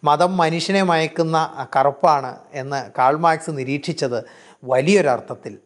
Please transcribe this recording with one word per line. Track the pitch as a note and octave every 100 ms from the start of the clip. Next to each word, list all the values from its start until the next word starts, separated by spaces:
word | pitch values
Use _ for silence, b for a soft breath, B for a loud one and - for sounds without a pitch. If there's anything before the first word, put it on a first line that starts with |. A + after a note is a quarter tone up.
മതം | D#3 D3+ F3+ F#3
മനുഷ്യനെ | D#3+ E3 D#3+ G3
മയക്കുന്ന | F#3+ E3 D#3+ - E3 D#3+ D#3+ C#3 C3 D3
കറുപ്പാണ് | C#3 C3+ F3 D3 C3 - -
എന്ന് | C#3+ C3+ C#3+ A2+ -
കാൾ | B2+ D3+
മാർക്സ് | E3+ D#3+ D#3+
നിരീക്ഷിച്ചത് | D3 C3 C#3+ C#3+ D#3+ C3+ A#2+ - B B B
വലിയൊരർത്ഥത്തിൽ | B2+ C3 D3 G3+ D#3 A#2+ - A#2+ - G#2